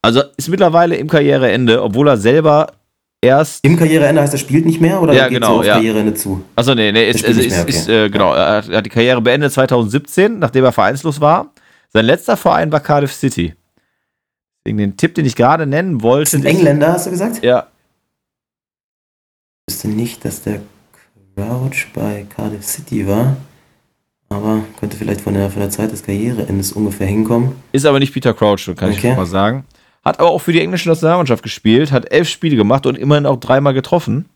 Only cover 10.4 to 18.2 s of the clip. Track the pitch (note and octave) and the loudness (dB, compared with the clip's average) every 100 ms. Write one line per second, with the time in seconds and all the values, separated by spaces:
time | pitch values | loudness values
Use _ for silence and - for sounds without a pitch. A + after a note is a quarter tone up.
10.4 | C#3 C3 C3 A#2 G2+ C3+ E3 C#3+ D3+ F3 | -2 2 2 2 0 0 -6 0 0 0
11.4 | D4 _ _ _ _ A2 A2+ F3 - A3 | -2 _ _ _ _ 0 2 0 0 0
12.4 | F3+ E3+ D#3+ D3+ C#3+ D3 C#3 - C#3 - | 0 0 0 -2 0 0 0 -4 -4 -4
13.4 | E2+ - _ _ _ _ _ _ _ _ | -6 -8 _ _ _ _ _ _ _ _
14.4 | _ _ A2 G#2+ G2+ G2 E3 - C#3 - | _ _ -8 -4 -4 -2 -2 0 -2 2
15.4 | B2 E3 D3 D3 F#3+ C3+ A2+ C3+ D3+ C#3+ | 2 2 0 -2 -2 0 2 2 2 0
16.4 | C#3 F3 D#3 D3 D3+ F3 F#3+ F3+ A3 A3+ | 0 2 4 4 2 0 -4 -4 -6 -2
17.4 | A#2+ B2 - _ _ _ _ _ | 0 0 -2 _ _ _ _ _